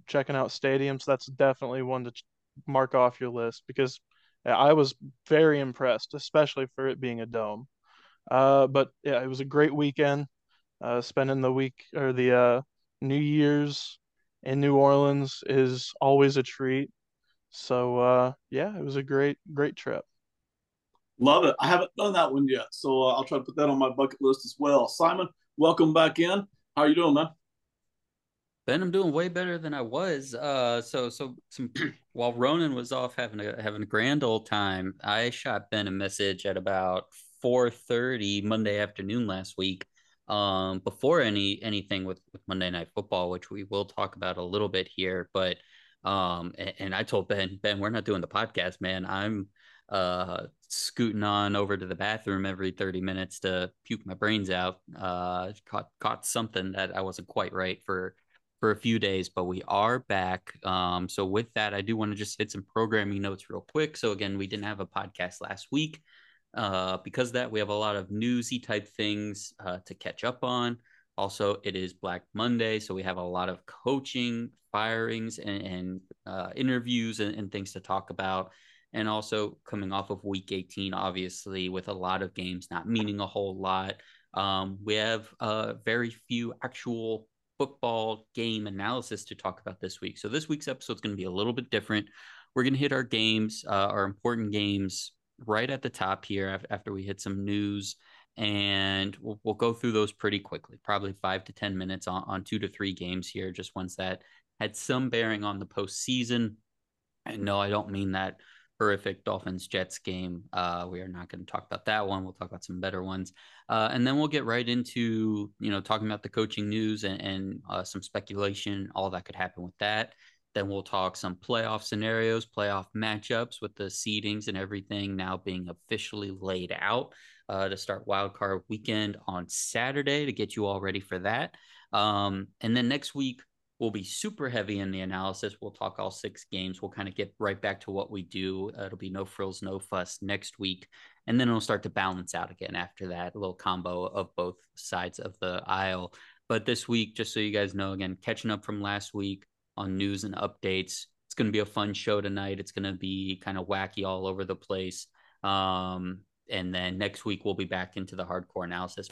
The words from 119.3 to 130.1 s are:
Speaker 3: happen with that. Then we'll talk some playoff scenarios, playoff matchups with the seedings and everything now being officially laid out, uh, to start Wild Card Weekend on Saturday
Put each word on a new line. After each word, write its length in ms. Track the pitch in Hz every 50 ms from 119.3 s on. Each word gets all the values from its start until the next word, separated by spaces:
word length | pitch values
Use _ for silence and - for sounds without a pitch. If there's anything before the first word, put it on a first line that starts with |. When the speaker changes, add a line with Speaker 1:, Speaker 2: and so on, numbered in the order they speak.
| 95
Speaker 3:
happen 260 | 95 92 90 - -
with 160 | 87 90 - _
that. 360 | 104 104 107 110 117 - - _ - - _ _ _ _ _
Then 120 | 107 98 98
we'll 140 | 98 98
talk 340 | 95 - - 98 92 92 -
some 200 | - - 95 90
playoff 480 | - - - 123 113 113 110 110 107 -
scenarios, 640 | - - 104 110 113 113 113 113 113 113 113 113 -
playoff 400 | _ - 104 101 101 98 95 - _ 107
matchups 640 | 110 110 107 107 - - 120 113 120 120 - -
with 140 | - 101 -
the 120 | - 101 95
seedings 600 | - - - 113 107 107 104 107 107 107 104 113
and 100 | 98 95
everything 580 | 98 95 104 98 95 - 104 101 98 98 98
now 220 | 92 92 92 92 90
being 320 | - 98 92 92 90 87
officially 640 | 87 - _ _ 117 107 - - - 104 101 98
laid 440 | 95 95 95 95 95 92 90 87 -
out, 380 | - - 101 113 127 131 - - - - - - - _ -
uh, 200 | 98 95 98 95
to 80 | 95 95
start 300 | - - 98 95 - 101
Wild 260 | 101 98 101 101 101
Card 300 | - 101 98 95 92 - _
Weekend 480 | 113 107 107 - 110 107 107 104 98 - - -
on 200 | 92 90 87 -
Saturday 800 | - - - - - 117 120 131 139 147 139 139